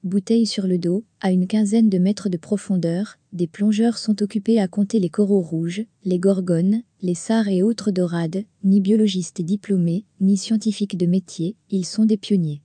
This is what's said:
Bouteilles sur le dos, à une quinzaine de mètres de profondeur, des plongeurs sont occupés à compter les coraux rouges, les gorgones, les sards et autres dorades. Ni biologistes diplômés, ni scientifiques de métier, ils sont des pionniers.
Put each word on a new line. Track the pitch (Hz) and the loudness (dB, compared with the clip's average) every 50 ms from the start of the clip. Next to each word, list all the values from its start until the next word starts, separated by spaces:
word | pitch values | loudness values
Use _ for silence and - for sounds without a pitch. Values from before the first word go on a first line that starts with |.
| - | -6
Bouteilles | 185 180 202 190 - 226 233 233 | -2 -2 -2 0 2 2 2 2
sur | 208 - - 190 | 0 -2 -4 -2
le | 185 185 175 | 0 0 0
dos, | 165 170 175 202 226 _ _ _ | 0 0 -2 -2 -4 _ _ _
à | - 190 | -2 0
une | 185 185 180 | 2 2 0
quinzaine | 185 - 214 220 202 214 233 226 220 | 0 0 0 0 2 2 4 4 4
de | 190 180 | 4 4
mètres | 180 190 208 - - 208 | 2 2 0 0 -2 -4
de | 175 170 | -4 -4
profondeur, | - - 214 196 - - 196 180 160 170 165 180 208 - - _ _ _ - | -4 -4 -4 -4 -2 -2 -2 0 0 -2 -2 -2 -4 -6 -10 _ _ _ -6
des | 170 180 165 | -4 -4 -4
plongeurs | _ - 202 214 214 202 226 240 226 - | _ -2 0 0 2 2 2 0 0 -2
sont | - - 214 202 208 | -2 -2 0 0 -2
occupés | 196 - 214 196 - 226 226 | -2 -2 -4 0 2 2 2
à | 196 180 | 2 0
compter | - 208 202 196 - 226 | 0 -2 -2 0 0 0
les | 185 170 | 0 0
coraux | - - 208 190 202 196 | 0 0 2 2 2 2
rouges, | 175 156 165 160 165 170 175 196 226 _ _ _ _ | 2 0 -4 -4 -4 -4 -4 -6 -10 _ _ _ _
les | 190 185 180 | -2 -2 2
gorgones, | 175 196 196 185 185 180 175 165 175 190 208 226 240 _ _ _ | 2 2 2 2 0 0 0 2 2 2 0 0 -2 _ _ _
les | - 180 175 | -4 -4 -4
sards | 165 - - 220 226 220 202 | -4 -2 0 0 0 2 0
et | 196 180 185 | 0 2 2
autres | 220 233 214 - 214 | 2 0 0 -2 -2
dorades. | 190 185 180 175 170 170 170 165 165 190 214 _ _ _ - | 0 0 0 0 -2 -2 -4 -2 -4 -6 -8 _ _ _ 2
Ni | 190 190 208 | 2 4 4
biologistes | 190 190 214 220 214 208 190 185 175 - _ - | 4 4 2 4 4 2 0 -2 -6 -6 _ -8
diplômés, | 175 156 202 208 - - 202 185 170 170 165 185 - _ _ _ | -4 -4 -4 -4 -2 -2 -2 0 0 0 0 -2 -6 _ _ _
ni | 190 190 202 190 | 2 2 2 2
scientifiques | - - 226 220 214 226 202 - 208 196 - 170 | 0 -2 -2 0 0 -2 -2 -2 -4 -6 -2 -2
de | 180 | 0
métier, | 170 180 190 180 - - - 160 175 226 _ _ _ | 2 2 0 -2 -4 -8 -6 -6 -6 -6 _ _ _
ils | - 190 180 | -4 -4 -4
sont | - - - 220 | -4 0 0 2
des | 220 220 | 2 2
pionniers. | 202 - - 208 190 170 156 147 147 _ | 0 0 0 0 0 0 -2 -4 -8 _